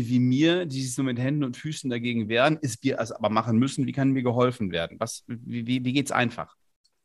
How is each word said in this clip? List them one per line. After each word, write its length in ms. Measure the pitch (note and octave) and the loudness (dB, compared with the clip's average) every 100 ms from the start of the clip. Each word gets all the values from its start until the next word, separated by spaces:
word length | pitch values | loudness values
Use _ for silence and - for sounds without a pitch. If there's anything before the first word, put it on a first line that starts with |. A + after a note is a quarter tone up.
| A#2 | 2
wie 120 | B2 | 4
mir, 460 | B2+ C3 D#3+ F3+ E3+ | 4 4 4 2 -2
die 160 | C3 | -4
sich 140 | C3 B2 | -4 -2
so 80 | |
mit 160 | C3+ A#2+ | -2 -2
Händen 240 | C3 D3 | -2 0
und 140 | C3+ B2 | -2 -4
Füßen 320 | D#3 D#3 C3+ | -10 -8 -6
dagegen 400 | A#2+ A#2+ A#2 G#2+ | -4 -2 -2 0
wehren, 300 | A#2 C#3+ D#3 | 4 4 2
es 200 | C3+ G#2+ | -4 -2
wir 160 | C3 - | -2 -2
also 160 | A2 - | -4 -2
aber 140 | G#2+ | 0
machen 280 | A2 A2+ A2+ | 2 2 4
müssen, 300 | C3+ - B2 | 2 0 -2
wie 40 | |
kann 200 | C3 C3+ | 0 2
mir 120 | C3+ | 2
geholfen 480 | B2 A#2+ B2 B2 G2 | 2 2 2 0 -2
werden? 300 | E2+ E2 - | -2 -4 -4
Was, 240 | A2+ - - | -8 -8 -12
wie, 400 | A#2 A#2+ A#2+ A#2 | -12 -8 -6 -2
wie, 160 | B2+ | -2
wie 80 | B2+ | 0
geht's 220 | C#3 C#3 | 0 0
einfach? 420 | C3 A#2+ - D2+ _ _ _ _ _ | 0 0 -4 -12 _ _ _ _ _